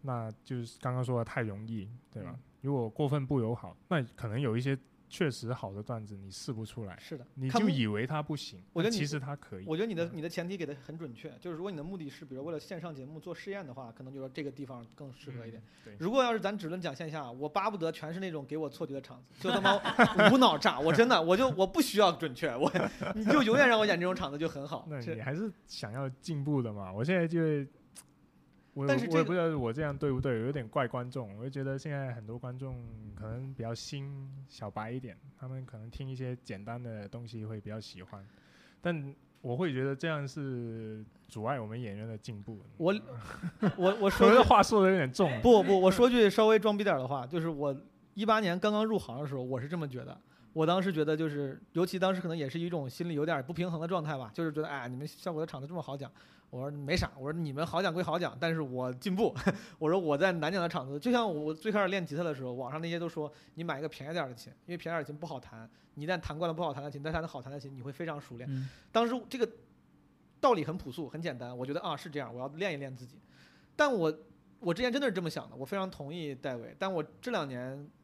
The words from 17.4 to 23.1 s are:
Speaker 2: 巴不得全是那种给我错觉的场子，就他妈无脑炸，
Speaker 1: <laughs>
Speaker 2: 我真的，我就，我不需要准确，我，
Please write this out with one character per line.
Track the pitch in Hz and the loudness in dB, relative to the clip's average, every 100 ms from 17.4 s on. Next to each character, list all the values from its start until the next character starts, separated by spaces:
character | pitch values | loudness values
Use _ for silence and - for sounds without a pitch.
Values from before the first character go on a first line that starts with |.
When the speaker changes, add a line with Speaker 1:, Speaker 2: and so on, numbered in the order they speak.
| 147 | -2
Speaker 2:
巴 | 196 202 | 0 0
不 | 208 | 0
得 | 160 | -4
全 | 160 156 | -4 -8
是 | 170 | -6
那 | 190 | -6
种 | 156 131 | -6 -6
给 | 151 | -4
我 | 151 | -4
错 | - 156 | -6 -8
觉 | |
的 | 139 | -8
场 | 131 127 | -10 -20
子， | - - | -20 -6
就 | - | 0
他 | 240 | 4
妈 | 196 196 226 220 220 214 208 | 4 4 2 6 6 10 8
无 | 254 | 10
脑 | 247 151 | 8 6
炸， | - 135 | 2 2
Speaker 1:
<laughs> | |
Speaker 2:
我 | 151 | 2
真 | 170 233 | 6 6
的， | 220 | 6
我 | 165 185 | 6 6
就， | 262 | 4
我 | 165 190 | 4 2
不 | 330 | 4
需 | - 196 | 2 6
要 | 196 | 6
准 | 165 160 | 6 -4
确， | 123 160 120 | -2 -4 2
我， | 170 185 196 - - | 2 2 0 -2 -6